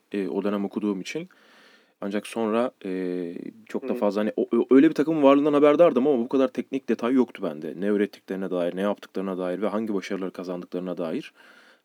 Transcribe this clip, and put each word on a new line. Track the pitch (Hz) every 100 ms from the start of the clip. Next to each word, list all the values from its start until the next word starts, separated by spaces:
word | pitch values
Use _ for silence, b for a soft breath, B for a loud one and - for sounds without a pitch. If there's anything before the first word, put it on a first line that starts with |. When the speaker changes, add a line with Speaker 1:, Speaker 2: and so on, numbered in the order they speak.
| _
Speaker 1:
e, | 104 95
o | 92
dönem | 98 104
okuduğum | 101 110 104 95
için. | 90 156 185 b b b b b b _
Ancak | 104 104 -
sonra, | 117 110 113 123 -
e, | 98 92 90 90 85 87 - - -
çok | 113 131
da |
Speaker 2:
Hı. | 101
Speaker 1:
fazla | 104 101
hani | 107 -
o, |
o, | 113 117 -
öyle | 131 160
bir |
takımın | 156 147 160
varlığından | 135 143 151
haberdardım | 147 147 147 175 120 139
ama | 131
bu | 117
kadar | 135 131
teknik | - - 135 -
detay | 113 117
yoktu | 131 120 -
bende. | 95 76 78 80
Ne | 101
ürettiklerine | 101 101 - - 95 95
dair, | 90 87 87
ne |
yaptıklarına | 101 101 - 92 95 92
dair | 90 90
ve | 104
hangi | 104 110
başarıları | 98 - 95 92
kazandıklarına | - 90 90 90 90 92 87
dair. | 82 110 - b b b b b